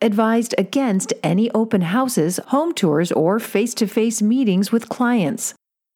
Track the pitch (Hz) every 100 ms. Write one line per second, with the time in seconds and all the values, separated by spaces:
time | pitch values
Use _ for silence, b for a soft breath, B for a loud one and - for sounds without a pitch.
0 | 220 208 220 226 233 - 190 277 262 190
1 | - - 160 175 226 220 226 208 165 214
2 | 262 208 156 185 - 269 330 330 175 147
3 | 175 - 160 214 220 196 240 - 208 -
4 | 226 220 208 254 240 180 202 226 - -
5 | 240 240 160 - - - _ _ _